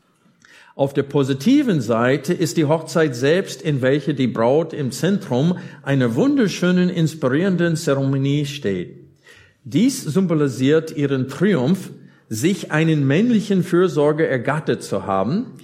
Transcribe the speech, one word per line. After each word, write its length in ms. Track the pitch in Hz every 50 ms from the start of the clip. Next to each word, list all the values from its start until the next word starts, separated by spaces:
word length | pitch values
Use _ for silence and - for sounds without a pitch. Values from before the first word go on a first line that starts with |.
| _ _ _ _ _ _ _ _ _ _ - - - - _
Auf 180 | - 139 139 -
der 100 | 139 135
positiven 800 | 139 - 147 135 127 139 135 - 233 269 294 285 247 180 147
Seite 520 | 110 110 117 110 120 127 135 156 160 175 180
ist 240 | - 175 - -
die 80 | 170 151
Hochzeit 500 | 139 160 165 160 - - 170 160 151 127
selbst, 460 | 120 131 143 165 190 190 - - -
in 200 | - 160 147 127 127
welcher 300 | 127 139 151 - 160 143
die 140 | 131 131
Braut 460 | 113 90 110 113 120 135 156 165 - -
im 180 | - 143 120
Zentrum 680 | - - - 185 202 196 - - 123 123 147 175 180 - - - - -
einer 340 | - 139 139 135 127 117 113
wunderschönen, 760 | 143 233 277 294 277 226 175 - - 175 180 180 180 180 180
inspirierenden 840 | - 170 160 147 160 - 151 127 131 151 185 202 180 170 175 170 165
Zeremonie 680 | 147 - 151 139 139 139 135 139 135 135 139 143 147 147
steht. 540 | 139 - - - 101 98 90 87 90 - - - - _ _ _ - - - - _ _ _ _
Dies 400 | 123 104 156 226 277 - - -
symbolisiert 920 | 160 131 190 190 165 170 151 147 139 117 123 131 135 156 160 160 160 -
ihren 300 | 151 143 135 139 131 127
Triumph, 640 | 127 - - 175 214 190 135 123 143 190 185 - - - - - - - _ _
sich 440 | _ 113 110 131 180 208 - - -
einen 340 | 156 151 165 165 156 151 139
männlichen 560 | 135 139 175 233 247 233 208 - - 196 185
Fürsorger 640 | - - 175 175 190 180 143 151 143 147 156 156 160
ergattert 540 | - 135 123 113 135 143 156 - - 123 -
zu 240 | - - - 98 92
haben, 400 | 107 95 95 98 113 160 214 262 - - -